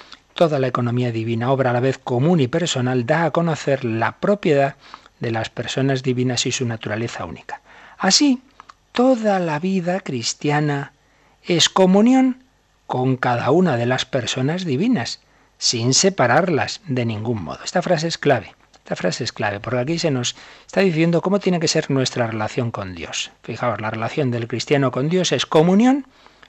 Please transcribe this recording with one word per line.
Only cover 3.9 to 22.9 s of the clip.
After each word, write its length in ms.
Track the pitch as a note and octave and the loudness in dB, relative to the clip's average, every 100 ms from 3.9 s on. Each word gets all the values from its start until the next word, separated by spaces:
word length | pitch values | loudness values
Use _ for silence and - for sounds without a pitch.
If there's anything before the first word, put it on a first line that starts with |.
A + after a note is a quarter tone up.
| A2+ A2 | -2 -2
propiedad 640 | - F#3+ G3+ F3+ C#3 C#3 - - - - _ | -2 -2 0 2 2 2 -2 -18 -20 -20 _
de 100 | B2 | -4
las 200 | A2 A2 | -4 -6
personas 520 | - A2 C3+ C3+ C3 | -8 -6 -2 0 0
divinas 440 | C3 B2 B2 A#2+ C3+ | -2 -2 -2 -2 -4
y 60 | |
su 120 | - | -4
naturaleza 600 | A#2+ A2+ A2+ G#2+ A#2 - F2+ | -4 -4 -6 -6 -6 -8 -12
única. 340 | C#2 - - _ - - - | -12 -16 -18 _ -20 -20 -4
Así, 420 | F#3+ - D4 B3 _ - - _ _ | 0 4 4 2 _ -20 -20 _ _
toda 460 | - B3+ A#3+ G#3+ F#3+ | 2 4 4 2 0
la 200 | E3+ D3+ | 0 -2
vida 420 | F#3+ F#3+ E3+ F#3+ | -2 0 0 -4
cristiana 920 | - B2+ A2+ - D3 D3 D3+ C#3+ C#3+ _ _ _ _ _ | -4 -6 -6 -4 0 0 0 -2 -6 _ _ _ _ _
es 260 | - E3+ - | -2 0 2
comunión 760 | - F#3 G3 A#3 C4 C4 - _ _ _ _ - | 4 6 6 6 6 4 0 _ _ _ _ -6
con 320 | C3 C3 B2+ | -2 0 0
cada 320 | B2 A#2+ A#2 | 0 0 2
una 260 | E3 F3 A#2+ | 4 4 2
de 80 | |
las 220 | A#2+ B2+ - | 0 -2 -2
personas 580 | C3+ A2+ C3 C3+ F3+ | -4 -4 -2 -2 -2
divinas, 560 | F3 C3 A#3 G3+ A#2 - _ _ _ _ | -2 -2 0 0 -4 -10 _ _ _ _
sin 340 | - A#2+ A#2+ | -4 0 2
separarlas 880 | C3 F#3+ F#3+ - D3 F3+ C#3 - - - | 2 2 2 4 4 2 0 -2 -6 -4
de 180 | B2+ | -2
ningún 380 | A#2 G#2+ A2 A2 | -2 -4 -4 -4
modo. 180 | D#2 C2+ | -6 -10
Esta 200 | - F3+ | -4 -4
frase 260 | E3+ E3 E3 | 0 0 -2
es 80 | - | -2
clave, 380 | D3 G2+ - - _ | 0 0 -2 -18 _
esta 240 | _ - - | _ -10 -4
frase 280 | F#3 - | -4 -4
es 80 | A#2+ | -6
clave, 280 | - G#2 G2+ | -4 -4 -4
porque 200 | A2+ B2 | -4 -4
aquí 180 | B2+ E3+ | -2 -2
se 120 | E3+ | -2
nos 240 | B2+ A#2+ - - - | -2 -4 -8 -18 -20
está 160 | - - | -4 0
diciendo 400 | F#3+ D#3 E3 E3+ | 2 2 2 2
cómo 200 | F#3 G3 | 0 0
tiene 200 | F#3+ F3 | 0 0
que 80 | D#3+ | 0
ser 220 | D#3+ - | 0 0
nuestra 360 | C3+ B2 - A2+ | 0 0 -2 -4
relación 440 | A2 G#2+ - A#2 | -4 -4 -4 -4
con 240 | G#2 F#2+ | -6 -10